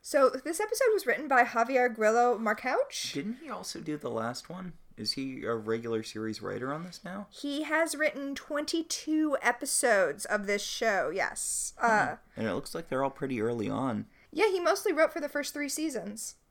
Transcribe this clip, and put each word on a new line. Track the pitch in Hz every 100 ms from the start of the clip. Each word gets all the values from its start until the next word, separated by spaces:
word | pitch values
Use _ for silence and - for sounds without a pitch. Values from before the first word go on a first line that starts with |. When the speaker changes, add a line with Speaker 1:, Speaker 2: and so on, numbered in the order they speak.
Speaker 1:
So | - 302 262
this | 269 294 330
episode | 427 - 523
was | 427
written | 285 - 294
by | 262
Javier | 240 240 240 269 247
Grillo | 220 214 233 240 220
Marcouch. | 226 - 262 330 539 - -
Speaker 2:
Didn't | - 175 247
he | 311
also | 196 180 -
do | 160 147
the | 135
last | 113 113 123 -
one? | 175 185 156 - -
Is | 110
he | - 135 131 104
a |
regular | 117 107 113 117 113
series | 107 107 110 104
writer | 101 104 127
on | 151
this | 180 175
now? | - 190 202
Speaker 1:
He | - 285 285
has | 302 311 330
written | 294 302 269 277
twenty-two | 277 - 294 302 330 330 - - 311 311 277
episodes | 233 247 277 - 254 208 170 147 -
of | 208 202
this | 202
show, | - - 226 196 147
yes. | 180 143 - - - - -
Speaker 2:
Hmm. | 233
Speaker 1:
Uh, | 214 175 - _ -
Speaker 2:
And | 110
it |
looks | 98 147
like | 165 165
they're | 131
all | 139
pretty | - 135 127
early | 110 120 104
on. | 107 131 107 - _ _
Speaker 1:
Yeah, | - 427
he | 370
mostly | 349 381 427
wrote | 302 311
for | -
the | 294
first | 285 285
three | 294 285
seasons. | 294 311 247 185 214 - - _